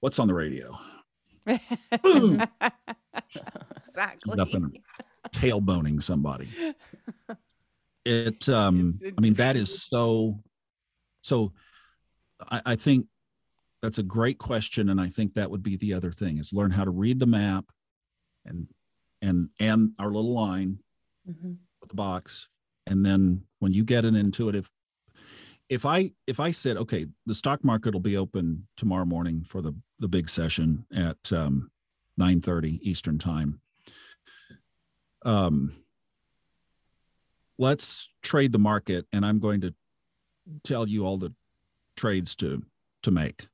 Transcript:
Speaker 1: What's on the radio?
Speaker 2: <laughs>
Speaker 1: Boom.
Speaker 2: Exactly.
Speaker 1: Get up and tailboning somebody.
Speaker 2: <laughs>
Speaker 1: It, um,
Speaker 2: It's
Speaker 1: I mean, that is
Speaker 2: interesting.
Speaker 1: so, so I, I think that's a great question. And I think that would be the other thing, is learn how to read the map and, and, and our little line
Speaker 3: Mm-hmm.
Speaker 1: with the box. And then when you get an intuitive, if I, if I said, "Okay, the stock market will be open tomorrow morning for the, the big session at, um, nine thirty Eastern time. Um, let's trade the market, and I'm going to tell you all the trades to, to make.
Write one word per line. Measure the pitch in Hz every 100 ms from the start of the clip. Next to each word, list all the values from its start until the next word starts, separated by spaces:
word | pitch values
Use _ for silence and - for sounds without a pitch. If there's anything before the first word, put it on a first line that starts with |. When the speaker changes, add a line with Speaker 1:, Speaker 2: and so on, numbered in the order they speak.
Speaker 1:
What's | 131 -
on | 117
the |
radio? | 87 80 64 62 62 - - _ _ _ _ -
Speaker 2:
<laughs> | 233 - 240 _ 233
Speaker 1:
Boom. | 381 330 220 180 226 _ 233 - - 233 _ - - - - - - - -
Speaker 2:
Exactly. | - 196 - 214 208
Speaker 1:
Get |
up | 165
and | - - - _ - - _ -
tailboning | - 127 107 98 90 76 76
somebody. | - 82 73 65 62 339
Speaker 2:
<laughs> | 330 285 - - - - _ 226 _ _ _ _ _ _ -
Speaker 1:
It, | 117 117 110 -
um, | 120 101 92 90 87
Speaker 2:
It's | 95 98
Speaker 1:
I |
mean, | 110
that | 107 123 135
is | 98
Speaker 2:
interesting. | - - 123
Speaker 1:
so, | 117 113 110 104 - _ _ _ _ _ _ _
so | - 127 104 - _ _ _ _ _ _ _ _ -
I, | 117 120
I | 113
think | - 135 117 _ _ _ _ _ _ _
that's | 113 110
a |
great | 98 104 117 135
question. | - 120 107 - 101
And | 98
I | 90
think | 87 104
that | - 101
would | 101
be | 98 95
the | 104
other | 90 90
thing, | 85 95 76
is | 73
learn | 98 101
how | 92
to | 98
read | 90 107 127
the | 127
map | 110 104 95 - _ _ _ _ _ _ _
and, | - 85 82 _ _ _ _ _
and, | 101 90 82 _
and | 107 110 107 110
our | 101
little | 104 113
line | 120 110 92 95 101 _ _ _ _ 185
Speaker 3:
Mm-hmm. | 160 180 175 _ _
Speaker 1:
with | -
the | -
box. | 101 90 - - - _ _ _ -
And | 95 98
then | 95 95 90 - _
when | 98
you | 95
get | 110 123
an | 113 110
intuitive, | 101 95 117 101 95 _ _ _ _ _ - - - _ _
if | 127 143
I, | 170 190 _ -
if | 127
I | 151
said, | 165 135 104
"Okay, | 92 92 78 -
the | -
stock | 107 - 139
market | 135 110 113
will | 98
be | 95 101
open | 95 98 85 80 98 -
tomorrow | 110 92 87
morning | 85 85 82
for | 82 95
the, | 78 76 - _
the | 101
big | 90 80
session | - 82 78 80 76 -
at, | - 87 80 -
um, | 87 76 69 - _ _ _ _ -
nine | 90 90
thirty | 82 85 80 82 101
Eastern | 85 - 76
time. | 85 78 73 76 _ _ - - - - _ - _ - _ _ _ _ _ _
Um, | - 104 92 76 69 76 _ _ _ _ _ _ _ _ _ _ _ _ _ _ _ _ _ _
let's | 127 143 - - - _
trade | - 151 139
the | 113
market, | 104 104 - 90 -
and | 104
I'm | 101 107
going | 107 104
to | 92 82 _ _ _ _ _ _ - 156
tell | - 123 110
you | 107 95
all | 98
the | 90 - _ _ _ _ _ -
trades | 110 95 87 -
to, | 76 67 - _ _ _
to | -
make. | 90 76 - -